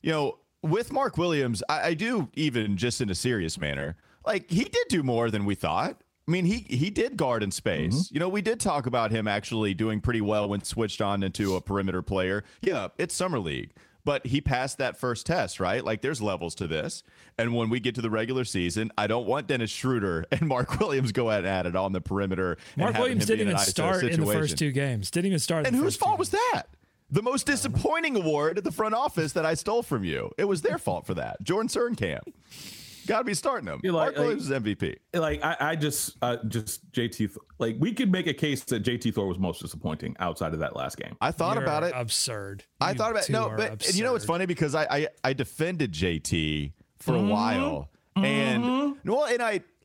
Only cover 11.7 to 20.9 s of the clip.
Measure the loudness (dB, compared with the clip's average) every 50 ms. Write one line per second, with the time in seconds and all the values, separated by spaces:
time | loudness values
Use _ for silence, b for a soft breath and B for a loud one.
11.7 | -2 0 0 0 -2 -4 -4 -2 0 0 0 0 0 -2 -4 B B B -2 -2
12.7 | 0 0 -4 -6 _ -6 -4 -4 -2 -4 -2 -2 -2 -2 -2 -2 -4 -4 -6 -10
13.7 | _ b b b b b b -2 -2 0 0 0 0 2 2 2 0 0 -2 -4
14.7 | -2 -2 -2 -2 -2 -2 -2 -2 -2 -2 -2 -2 0 0 0 -2 -2 -2 0 0
15.7 | 0 0 0 -2 -4 -2 -2 -4 -2 -2 -2 -2 -2 -2 -4 -6 -6 -6 -4 -2
16.7 | -2 -2 -2 -4 -8 -10 B B B B B B B -2 0 0 2 0 2 2
17.7 | 0 0 0 -2 -2 0 -2 0 0 0 0 0 -2 -2 -2 0 0 0 0 2
18.7 | 0 0 -2 -2 0 0 0 2 2 0 2 0 0 0 0 0 0 0 0 -2
19.7 | -4 -2 0 0 2 2 2 0 0 -2 0 -2 0 0 2 0 2 0 0 -2
20.7 | 0 0 0 2